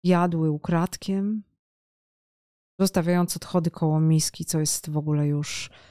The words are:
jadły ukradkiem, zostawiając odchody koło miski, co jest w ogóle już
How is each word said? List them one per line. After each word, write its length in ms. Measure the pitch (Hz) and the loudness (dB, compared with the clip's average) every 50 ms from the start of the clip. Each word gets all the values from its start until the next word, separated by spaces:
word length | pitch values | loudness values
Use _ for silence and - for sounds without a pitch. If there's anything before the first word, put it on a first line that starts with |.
| - | 2
jadły 460 | 180 180 170 175 180 170 160 160 156 | 2 4 4 2 2 0 0 0 0
ukradkiem, 920 | 151 151 - - 170 165 175 - - - - - 196 196 196 208 220 214 202 _ _ _ _ _ _ _ _ _ _ _ _ _ _ _ _ _ _ _ _ _ _ _ _ _ _ - | 0 -2 -2 0 0 0 0 -2 -4 -6 -6 -4 -4 -2 -2 -2 -4 -6 -8 _ _ _ _ _ _ _ _ _ _ _ _ _ _ _ _ _ _ _ _ _ _ _ _ _ _ 0
zostawiając 560 | 190 190 - 190 160 175 175 180 175 170 - | 0 0 2 2 2 2 2 2 2 0 -2
odchody 340 | - - - - 180 165 170 | -6 -6 -2 0 0 0 0
koło 300 | - - 170 156 156 156 | -2 0 0 2 2 4
miski, 440 | 160 160 160 156 156 - - - 165 | 4 4 4 4 2 0 -4 -8 -6
co 160 | - - 156 | -4 -2 0
jest 300 | 156 147 - - - 156 | 0 -2 -2 -4 -6 -4
w 60 | 151 | -4
ogóle 300 | 151 151 151 151 147 147 | -4 -2 0 0 0 0
już 440 | 147 147 147 147 - - - - - - - - - | 0 0 -2 -4 -4 -8 -8 -10 -12 -16 -20 -20 -20